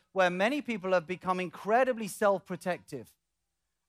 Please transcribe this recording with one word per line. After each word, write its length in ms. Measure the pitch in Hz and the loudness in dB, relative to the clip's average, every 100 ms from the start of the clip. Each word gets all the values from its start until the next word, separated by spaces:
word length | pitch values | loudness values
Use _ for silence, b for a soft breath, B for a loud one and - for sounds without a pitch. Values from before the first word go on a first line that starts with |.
| _ | _
where 180 | 190 180 | 2 2
many 320 | 180 208 294 | 4 0 0
people 300 | - 220 185 | -4 -4 0
have 140 | 180 160 | 0 0
become 320 | 185 180 185 | -6 -2 -2
incredibly 680 | 180 - 190 233 254 226 208 | -4 -6 0 2 2 0 -6
self-protective. 1000 | - 208 190 - 180 185 170 - 135 110 _ _ _ _ _ _ _ | 0 2 2 -2 -8 -6 -6 -8 -14 -14 _ _ _ _ _ _ _